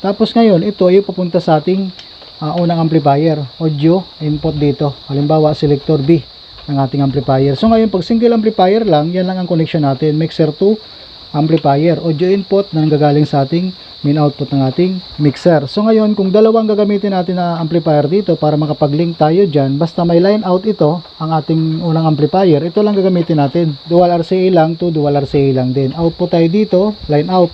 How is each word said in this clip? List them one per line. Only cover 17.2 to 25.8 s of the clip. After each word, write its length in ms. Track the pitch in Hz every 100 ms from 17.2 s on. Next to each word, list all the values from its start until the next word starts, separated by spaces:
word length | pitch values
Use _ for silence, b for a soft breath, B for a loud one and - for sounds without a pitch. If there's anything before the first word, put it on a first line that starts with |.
| 180 180
na 160 | 175 165
amplifier 440 | 160 170 160 147 143
dito 280 | 185 196 165
para 200 | 151 151
makapag-link 600 | 151 147 147 147 170 165
tayo 280 | 151 170
dyan, 320 | 202 147 135 139
basta 240 | 165 -
may 160 | 170 170
line 240 | 185 214
out 200 | 214 185
ito, 360 | 208 208 151 170 160 -
ang 100 | 160
ating 480 | 160 143 160 160 160
unang 280 | 170 160 160
amplifier, 480 | 151 147 185 190 147
ito 200 | 165 170
lang 120 | 208 202
gagamitin 440 | 190 180 165 160
natin. 360 | 139 170 170 139 -
Dual 220 | 170 180
R 120 | 175
C 240 | 165 190 185
A 40 |
lang 240 | 180 160 165
to 160 | 175
dual 240 | 156 147 143
R 120 | 139
C 240 | 147 139
A 120 | 131
lang 80 | 127
din. 200 | 127